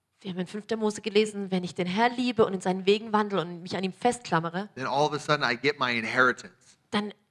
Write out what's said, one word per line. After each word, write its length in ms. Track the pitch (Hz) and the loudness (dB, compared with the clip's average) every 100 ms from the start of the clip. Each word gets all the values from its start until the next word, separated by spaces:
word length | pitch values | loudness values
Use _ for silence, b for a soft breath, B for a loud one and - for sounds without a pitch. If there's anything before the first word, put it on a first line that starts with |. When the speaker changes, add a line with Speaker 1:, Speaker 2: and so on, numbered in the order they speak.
| _ _ 196 | _ _ -10
Speaker 1:
Wir 60 | |
haben 80 | 180 | -8
in 80 | 175 | -8
fünfter 280 | 214 - 220 | -8 -6 -2
Mose 260 | 214 208 | -2 -2
gelesen, 500 | - 202 214 208 196 | 0 2 2 0 -4
"Wenn 120 | 185 | -2
ich 120 | 180 - | -2 -4
den 100 | 180 | -2
Herr 240 | 190 240 | 2 2
liebe 380 | 247 247 226 214 | 2 0 2 2
und 60 | 190 | 2
in 40 | |
seinen 280 | 185 185 185 | -2 0 2
Wegen 260 | 208 226 | 2 2
wandle 260 | 208 208 196 | 0 0 -2
und 200 | 170 175 | -4 -6
mich 160 | 175 170 | -8 -4
an 60 | |
ihm 100 | 185 | -4
festklammere", 760 | - 240 240 - 165 165 175 208 | 0 0 0 0 0 0 -4 -8
Speaker 2:
then 140 | - 131 | -6 -2
all 180 | 135 151 | 2 2
of 80 | |
a 60 | 147 | 0
sudden 240 | 156 147 127 | 0 0 0
I 80 | 120 | 0
get 240 | 143 - | 0 0
my 160 | 127 120 | 0 0
inheritance. 600 | 113 123 127 117 101 _ _ _ _ | 0 4 4 2 -6 _ _ _ _
Speaker 1:
dann 240 | 208 208 - _ | -4 -4 -10 _